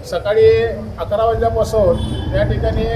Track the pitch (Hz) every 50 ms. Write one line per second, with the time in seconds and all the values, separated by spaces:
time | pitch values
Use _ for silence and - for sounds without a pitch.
0 | - - - 170 - 202 214 220 220 220 226 226 226 226 202 - - - - -
1 | 170 - 208 214 220 226 226 220 226 226 226 226 208 - 220 220 208 180 170 160
2 | - - - - - - 190 190 208 208 214 214 - 220 220 220 220 226 233